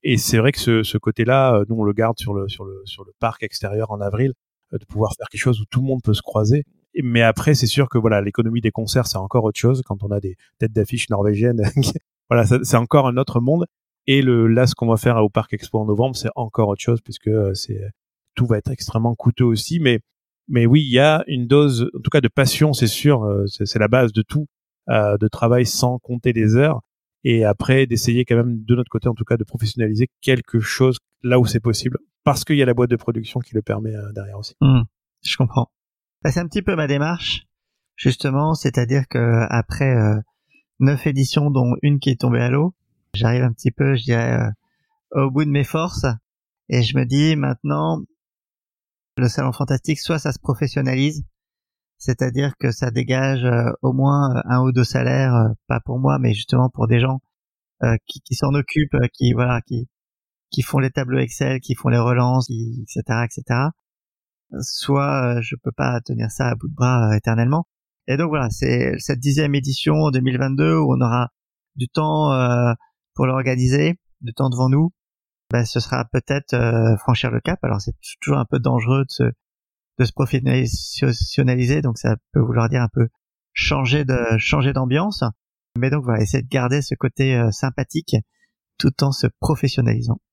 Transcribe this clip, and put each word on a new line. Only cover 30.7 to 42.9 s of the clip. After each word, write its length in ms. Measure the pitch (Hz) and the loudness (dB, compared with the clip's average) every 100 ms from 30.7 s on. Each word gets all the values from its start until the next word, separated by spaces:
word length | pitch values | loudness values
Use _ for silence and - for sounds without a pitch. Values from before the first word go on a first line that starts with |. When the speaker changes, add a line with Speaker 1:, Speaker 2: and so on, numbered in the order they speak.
| - 131 123 _ _ | 2 2 2 _ _
Speaker 1:
là 160 | 123 127 | 2 2
où 60 | 113 | 4
c'est 160 | 120 | 0
possible, 360 | 117 107 127 123 _ _ - | -2 -2 -4 -6 _ _ -2
parce 180 | 139 | -2
qu'il 140 | - 147 | 0 2
y 40 | |
a 40 | 127 | 2
la 80 | |
boîte 160 | 120 120 | 2 0
de 60 | 120 | 0
production 420 | - 117 110 127 | -2 -6 -6 -8
qui 160 | 120 110 | -6 -6
le 60 | |
permet, 340 | 107 104 110 107 | -4 -6 -4 -8
euh, 160 | 104 | -10
derrière 240 | 104 98 101 | -12 -12 -14
aussi. 160 | 107 _ | -16 _
Speaker 2:
Hmm, 220 | 139 127 120 _ _ _ | 4 4 2 _ _ _
je 140 | - - | -10 -2
comprends. 320 | 123 - 117 _ _ _ _ _ | 0 0 -4 _ _ _ _ _
Bah, 80 | 156 | -2
c'est 100 | 151 | -2
un 60 | 175 | -4
petit 140 | 208 | -4
peu 140 | 190 175 | -2 -2
ma 120 | 147 | -2
démarche, 580 | 143 151 170 - - _ _ _ _ _ - | 0 -2 -4 -6 -8 _ _ _ _ _ -4
justement, 580 | 135 127 143 135 156 | -2 0 -2 0 0
c'est-à-dire 540 | 156 131 - 120 139 131 | -2 -2 0 0 0 0
que 360 | 123 117 117 113 | -2 2 2 2
après, 460 | 117 - - 139 120 | -2 -2 -2 0 2
euh, 200 | 107 107 104 _ _ _ _ _ | 2 0 -4 _ _ _ _ _
neuf 280 | 135 143 156 | 0 2 -2
éditions, 420 | 139 135 151 147 | -2 0 2 2
dont 240 | 135 123 - | 2 0 0
une 180 | 143 143 | 0 0
qui 120 | 139 | 0
est 100 | 123 | 0
tombée 180 | 127 120 | 0 0
à 100 | 120 | 0
l'eau, 260 | 135 170 - _ | 0 0 -4 _